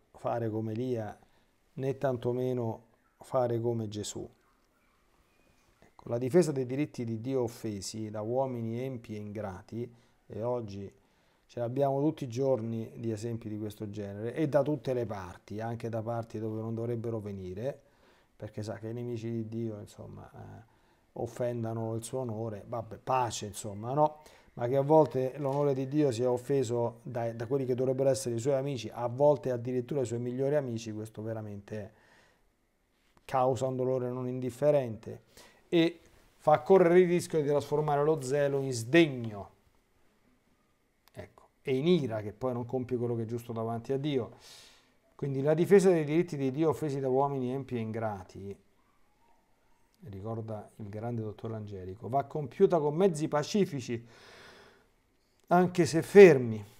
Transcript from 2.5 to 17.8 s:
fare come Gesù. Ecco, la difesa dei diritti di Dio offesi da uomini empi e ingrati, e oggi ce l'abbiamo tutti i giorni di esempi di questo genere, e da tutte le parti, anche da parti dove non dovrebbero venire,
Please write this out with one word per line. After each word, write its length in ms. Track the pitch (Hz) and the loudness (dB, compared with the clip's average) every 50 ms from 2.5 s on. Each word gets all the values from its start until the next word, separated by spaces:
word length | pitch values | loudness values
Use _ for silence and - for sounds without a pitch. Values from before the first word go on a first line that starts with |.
| 127 123 117 113 110 - - _ _ _ _ _ _ - | -2 -2 -2 -4 -4 -8 -12 _ _ _ _ _ _ -20
fare 420 | - - - 131 123 120 117 117 | -8 -2 0 0 0 0 0 0
come 280 | 113 120 120 113 110 101 | 0 -2 -2 -2 -4 -6
Gesù. 400 | 104 104 98 - - - - - - _ _ _ _ _ _ _ _ _ _ _ _ _ _ _ _ _ _ _ _ _ _ _ _ _ _ _ _ _ | -6 -8 -8 -8 -8 -10 -12 -14 -16 _ _ _ _ _ _ _ _ _ _ _ _ _ _ _ _ _ _ _ _ _ _ _ _ _ _ _ _ _
Ecco, 300 | - - _ - - - | -20 -20 _ -16 -8 -6
la 100 | 117 123 | -4 -2
difesa 340 | 127 127 120 180 175 160 | 0 2 4 4 4 4
dei 140 | 147 135 127 | 2 -2 -2
diritti 380 | 117 131 135 147 - - - 120 | -2 -2 -2 -4 -4 -4 -6 -6
di 160 | 113 113 110 | -4 -4 -6
Dio 220 | 113 131 135 131 | -4 -2 -2 0
offesi 680 | 120 113 - - - 113 104 98 92 - - 110 110 107 | 0 -2 -4 -6 -8 -6 -6 -6 -8 -8 -8 -8 -8 -8
da 100 | 104 107 | -8 -6
uomini 600 | 107 110 120 131 135 135 123 117 113 113 113 120 | -4 -2 -2 -2 -2 -2 -4 -6 -6 -6 -6 -6
empi 340 | 131 135 135 117 113 - 107 | -6 -8 -8 -10 -12 -12 -12
e 20 | 104 | -10
ingrati, 720 | 104 104 101 107 101 98 92 90 - - 104 117 120 117 - - _ _ _ _ _ | -10 -10 -8 -8 -8 -8 -10 -12 -14 -12 -10 -10 -10 -10 -12 -20 _ _ _ _ _
e 160 | - 113 104 | -14 -10 -6
oggi 500 | 110 120 127 123 113 101 98 101 98 - - _ _ _ _ _ _ _ _ _ _ | -4 -4 -4 -4 -6 -8 -10 -12 -12 -14 -16 _ _ _ _ _ _ _ _ _ _
ce 140 | - - 120 | -12 -8 -6
l'abbiamo 400 | 120 120 127 135 139 139 135 139 | -6 -4 0 0 0 0 2 2
tutti 240 | 143 160 156 - 143 | 0 0 0 -2 -6
i 40 | 123 | -6
giorni 640 | 113 123 139 135 131 110 110 113 113 113 113 - - | -2 0 2 2 2 2 0 -2 -4 -4 -6 -8 -10
di 140 | - 117 113 | -8 -4 -4
esempi 380 | 110 101 110 117 117 110 - 107 | -4 -4 -4 -6 -6 -6 -6 -8
di 100 | 107 104 | -8 -6
questo 300 | 107 104 - - 110 101 | -8 -8 -8 -10 -10 -10
genere, 440 | 104 107 101 101 101 104 110 120 - | -8 -8 -8 -8 -8 -8 -6 -6 -2
e 140 | 156 160 143 | -2 0 2
da 140 | 131 143 | 2 2
tutte 300 | 135 147 151 - - 151 | 2 2 -2 -4 -2 -2
le 140 | 127 120 120 | -2 -2 -2
parti, 540 | 98 110 98 90 90 87 - - - 101 107 | -4 -6 -8 -10 -12 -16 -16 -14 -12 -10 -8
anche 280 | 113 117 117 117 - 117 | -6 -6 -6 -6 -6 -6
da 140 | 110 113 | -6 -6
parti 360 | 107 113 117 117 110 - - 110 | -6 -4 -6 -6 -6 -8 -8 -6
dove 220 | 110 110 110 110 | -6 -6 -6 -6
non 140 | 110 113 113 | -6 -6 -6
dovrebbero 460 | 110 117 120 120 113 110 117 113 110 | -4 -4 -4 -4 -4 -4 -6 -6 -6
venire, 600 | 98 104 101 95 92 90 90 98 117 139 - - | -6 -8 -8 -8 -10 -10 -8 -6 -6 -6 -6 -8